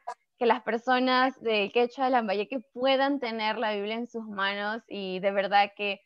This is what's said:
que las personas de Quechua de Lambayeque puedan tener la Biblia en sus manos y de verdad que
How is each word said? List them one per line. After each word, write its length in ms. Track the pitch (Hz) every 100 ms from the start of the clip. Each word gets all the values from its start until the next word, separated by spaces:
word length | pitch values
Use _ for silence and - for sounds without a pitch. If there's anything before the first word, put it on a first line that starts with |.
| - - _ -
que 80 | 240
las 160 | 226
personas 760 | - 226 254 254 254 254 262 254
de 280 | 226 214 202
Quechua 320 | 240 240 277 254
de 40 |
Lambayeque 480 | 262 220 202 208 262 -
puedan 480 | 240 262 269 269 285
tener 380 | 240 226 214 214
la 160 | 226
Biblia 220 | 208 202 226
en 100 | 240
sus 200 | 233 220
manos 560 | 202 196 202 208 226 -
y 320 | 202 190 185
de 100 | 196
verdad 420 | 196 196 202 202 -
que 240 | 208 196